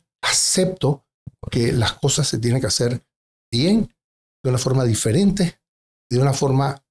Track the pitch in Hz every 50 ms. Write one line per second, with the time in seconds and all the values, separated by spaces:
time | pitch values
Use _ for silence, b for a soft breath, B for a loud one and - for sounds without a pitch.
0 | _ _ _ _ - - - - - - - 190 185 175 - - - 135 143 -
1 | _ _ _ _ - - - _ - - - 123 117 117 143 123 107 - - -
2 | - 139 - 156 143 - - 113 117 120 120 131 - - - - 123 120 117 117
3 | - _ _ _ _ _ _ _ _ _ - 120 147 180 214 226 - - _ _
4 | _ _ _ _ _ _ _ _ - 131 123 120 - - 127 135 127 120 110 -
5 | - 113 110 170 202 196 175 - 175 170 - _ _ _ _ _ _ _ _ _
6 | _ - 120 123 135 139 131 - 147 131 131 135 143 139 - - _ _